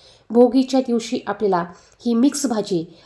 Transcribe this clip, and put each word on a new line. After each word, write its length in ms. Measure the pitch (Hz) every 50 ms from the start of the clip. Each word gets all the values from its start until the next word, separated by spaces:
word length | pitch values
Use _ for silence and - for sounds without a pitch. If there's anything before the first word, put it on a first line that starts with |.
| _ - - _ _ -
भोगीच्या 500 | 220 233 247 240 226 269 254 254 262 262
दिवशी 380 | 262 254 240 226 226 - 247 - -
आपल्याला 380 | 208 202 - 214 196 190 170 175 175 - - _ _ _ _ -
ही 80 | 240 233
मिक्स 320 | 226 247 285 277 - -
भाजी 480 | 240 233 214 - - 196 165 165 - - - -